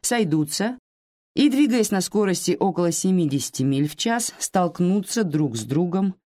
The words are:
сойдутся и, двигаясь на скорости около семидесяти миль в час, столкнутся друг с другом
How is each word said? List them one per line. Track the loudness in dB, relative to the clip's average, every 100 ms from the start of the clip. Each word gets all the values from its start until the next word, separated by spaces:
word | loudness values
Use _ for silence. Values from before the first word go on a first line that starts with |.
сойдутся | -2 0 2 0 0 -2 -4 -4 _ _ _ _ _ 2
и, | 2
двигаясь | 4 2 2 2
на | 0
скорости | 0 0 0 0 -2 0
около | 0 0 0
семидесяти | 0 0 2 2 -2 -4 -4
миль | -2 0 -2
в | -2
час, | -2 -2 -4 -8
столкнутся | -2 0 0 0 0 0 -2 -2
друг | 0 0 -2 -2
с |
другом | -2 -2 0 0 -2 -4